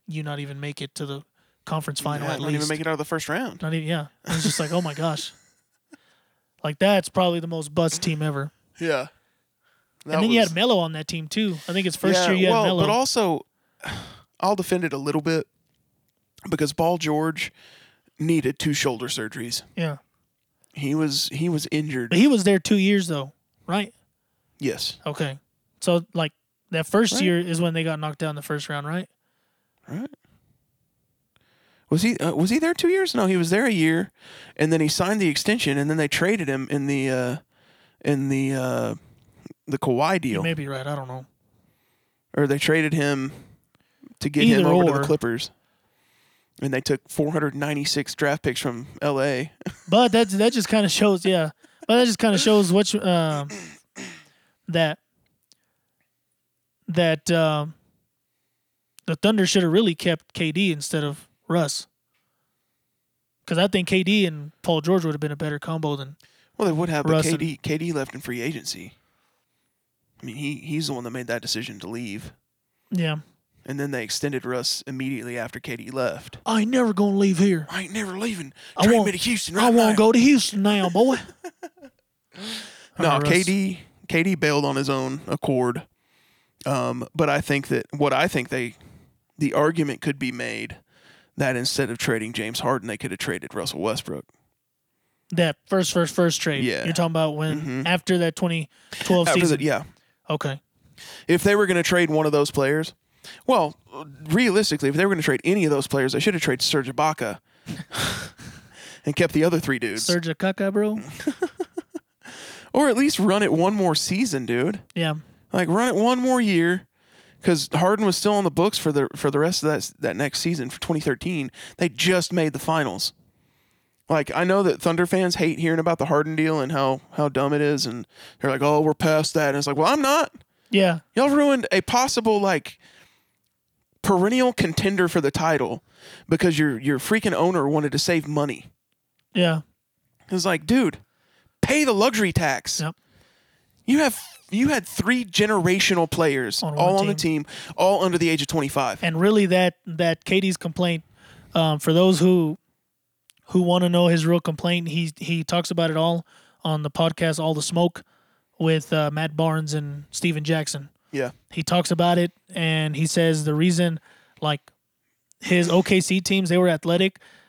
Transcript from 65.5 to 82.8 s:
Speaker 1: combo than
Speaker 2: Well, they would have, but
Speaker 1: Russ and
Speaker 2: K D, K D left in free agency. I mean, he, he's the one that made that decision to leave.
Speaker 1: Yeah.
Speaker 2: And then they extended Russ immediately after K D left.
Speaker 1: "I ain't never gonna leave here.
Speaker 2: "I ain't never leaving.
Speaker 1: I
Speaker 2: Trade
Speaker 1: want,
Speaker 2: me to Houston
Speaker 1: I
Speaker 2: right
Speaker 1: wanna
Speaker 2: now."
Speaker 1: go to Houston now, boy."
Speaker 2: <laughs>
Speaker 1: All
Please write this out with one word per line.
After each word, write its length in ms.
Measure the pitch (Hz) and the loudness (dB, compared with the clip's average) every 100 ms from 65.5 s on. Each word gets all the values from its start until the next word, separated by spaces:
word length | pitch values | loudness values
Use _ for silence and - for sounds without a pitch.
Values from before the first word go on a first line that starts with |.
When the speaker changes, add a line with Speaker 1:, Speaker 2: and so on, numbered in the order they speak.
| 147 | -6
Speaker 1:
combo 360 | - 160 156 139 | -6 -4 -4 -6
than 200 | 135 - _ _ _ - | -10 -18 _ _ _ -2
Speaker 2:
Well, 100 | 196 | 0
they 40 | |
would 180 | 156 170 | 0 0
have, 140 | 151 | 0
but 80 | 160 | 2
Speaker 1:
Russ 140 | 156 156 | 2 2
and 120 | 156 | 0
Speaker 2:
K 60 | 160 | -4
D, 120 | 139 | -6
K 160 | - 156 | -4 -4
D 140 | 170 | -2
left 240 | 147 135 135 | -4 -6 -10
in 60 | |
free 200 | 123 120 | -10 -6
agency. 520 | 131 143 - 87 90 _ _ _ _ _ _ _ _ _ _ _ _ _ | -6 -6 -10 -12 -14 _ _ _ _ _ _ _ _ _ _ _ _ _
I 40 | 131 | -16
mean, 120 | 135 | -10
he, 180 | 143 147 | -8 -8
he's 320 | 160 180 147 | -6 -6 -4
the 60 | |
one 100 | 127 | -6
that 80 | 120 | -8
made 160 | 127 117 | -10 -6
that 140 | 117 | -6
decision 380 | - 110 - 98 | -4 -6 -8 -12
to 60 | 90 | -12
leave. 460 | 117 113 101 - _ _ _ _ _ _ | -10 -10 -10 -14 _ _ _ _ _ _
Speaker 1:
Yeah. 280 | 180 160 151 - _ _ _ - | -4 -2 -4 -10 _ _ _ -10
Speaker 2:
And 120 | 139 | -6
then 120 | 143 | -4
they 120 | 131 | -6
extended 420 | 107 - 143 131 123 | -6 -4 -4 -4 -4
Russ 380 | 127 127 - 139 | -4 -4 -6 -8
immediately 500 | 131 131 127 120 120 | -8 -6 -6 -8 -8
after 220 | 113 123 | -8 -10
K 160 | - 117 | -12 -12
D 140 | 113 | -8
left. 460 | 131 123 80 - - - | -4 -4 -4 -14 -12 -2
Speaker 1:
"I 160 | 220 | 0
ain't 100 | 220 | 2
never 220 | 254 233 | 2 2
gonna 240 | 190 202 196 | 2 2 4
leave 200 | 196 175 | 2 4
here. 280 | 196 165 151 | 4 2 -4
Speaker 2:
"I 120 | 185 | -8
ain't 100 | 180 | -8
never 240 | 214 196 190 | -8 -8 -6
leaving. 360 | 226 185 135 - - - | -6 -6 -12 -16 -16 2
Speaker 1:
I 60 | 208 | 6
Speaker 2:
Trade 100 | 233 | 6
Speaker 1:
want, 100 | 202 | 4
Speaker 2:
me 40 | |
to 40 | 180 | 0
Houston 400 | 240 214 - 185 | -2 -2 -2 2
Speaker 1:
I 80 | 240 | 4
Speaker 2:
right 80 | |
Speaker 1:
wanna 160 | 233 220 | 6 6
Speaker 2:
now." 40 | 208 | 6
Speaker 1:
go 160 | 220 | 6
to 80 | 233 | 6
Houston 420 | 262 262 - 208 | 6 6 2 0
now, 260 | 202 208 180 | 2 2 0
boy." 280 | 190 262 254 | 2 2 2
Speaker 2:
<laughs> 260 | - - 349 _ 349 359 277 _ _ _ _ - | -6 -18 -20 _ -20 _ -20 _ _ _ _ -16
Speaker 1:
All 40 | 214 220 - - | -12 -12 -14 -20